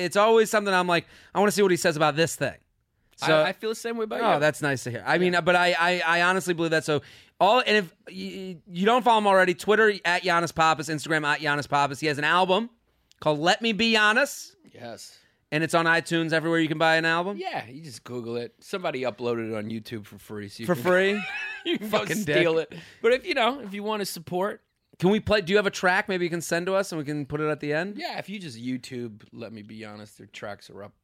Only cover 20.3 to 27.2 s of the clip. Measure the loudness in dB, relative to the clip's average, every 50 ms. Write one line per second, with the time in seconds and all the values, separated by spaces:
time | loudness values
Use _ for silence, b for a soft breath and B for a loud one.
20.3 | -12 -12 -12 -12 -14 -10 -2 -2 -2 0 2 2 4 4 4 2 0 -2 -4 -8
21.3 | -10 -10 -10 -12 -12 -10 -6 -4 -4 -4 -4 -2 -2 -2 -2 -2 -4 -4 -2 0
22.3 | 2 2 4 4 2 0 -2 -4 B -18 B B B B 0 2 2 2 0 -2
23.3 | -2 0 0 0 0 -2 -8 -12 -10 -8 -6 -4 -4 -4 -4 -6 -8 -12 -10 -6
24.3 | -4 -2 -2 -2 -4 -8 _ _ _ _ _ _ _ 0 2 4 4 4 2 2
25.3 | 0 0 2 2 2 2 2 2 -2 0 2 2 2 2 0 -2 -2 -2 -2 -2
26.3 | -4 -4 -4 -2 -2 -2 -2 0 0 -2 -2 -2 -4 -8 -6 -6 -6 -6